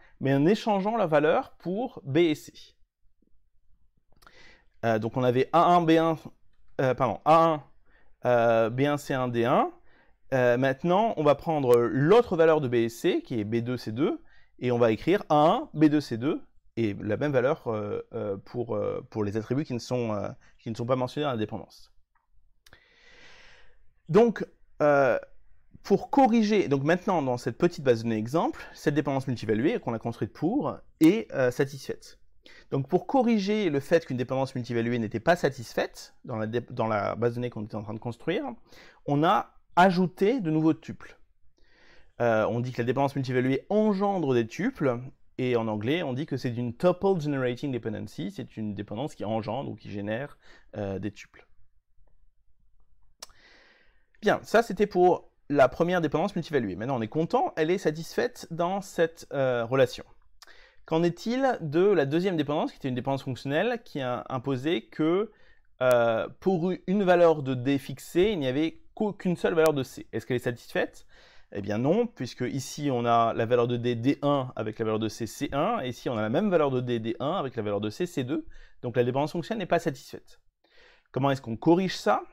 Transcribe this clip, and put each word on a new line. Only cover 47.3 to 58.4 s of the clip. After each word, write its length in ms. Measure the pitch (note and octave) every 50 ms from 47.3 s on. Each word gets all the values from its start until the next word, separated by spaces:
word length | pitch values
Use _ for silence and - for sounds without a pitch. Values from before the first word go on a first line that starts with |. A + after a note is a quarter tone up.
| C#3+ C3+ C3 B2 B2 - - D3
dependency, 640 | C3 A#2 A#2+ A#2 G#2+ G2 G#2 G#2+ - - D3+ G3+ G3
c'est 240 | - A#2+ - -
une 180 | A2 A2 G#2+ G2+
dépendance 400 | G2 G#2 - G#2 G#2+ C3+ D3 -
qui 100 | - G#2
engendre 460 | G2+ A2+ A2+ G2+ G#2 G#2+ C3 C#3+ B2+
ou 60 | A2
qui 140 | G#2 - G#2+
génère, 460 | G2+ G#2 G2+ G2+ A2 A#2 C#3 C#3+ - - - - - - - - -
euh, 220 | G#2+ G#2 G2 G2 F#2+
des 140 | F#2+ G#2 G2
tuples. 340 | - - - - - - _ - - - - _ _ _ _ _ - - - - - - - - _ _ - - _ _ _ - - - - - - - - - _ - - - _ _ _ _ _ _ _ _ _ _ _ _ _ _ _ _ _
Bien, 200 | - G#3 E3+ G3 -
ça 220 | - - G#3+ A#3
c'était 240 | - G3+ - G#3+ G3
pour 420 | - F3+ F3+ F3+ E3 - - - _ _ _ -
la 200 | C#3+ C#3+ C3+ B2
première 320 | - - E3+ E3+ F3+ F3+
dépendance 340 | E3 D3 - D3+ E3+ G3+ -
multivaluée. 400 | F3+ D#3 - D3+ C#3 A#2 G2 F2+
Maintenant 220 | E2 A2 C3 C#3
on 60 | A#2+ A2+
est 40 |
content, 460 | G#2+ - D3+ D#3+ D#3+ - B3+ F#4+ D4+ -
elle 140 | - D#3+ D#3
est 80 | F3+ G3
satisfaite 680 | - F3 D#3 D#3+ E3 - - - A#3 B3 - -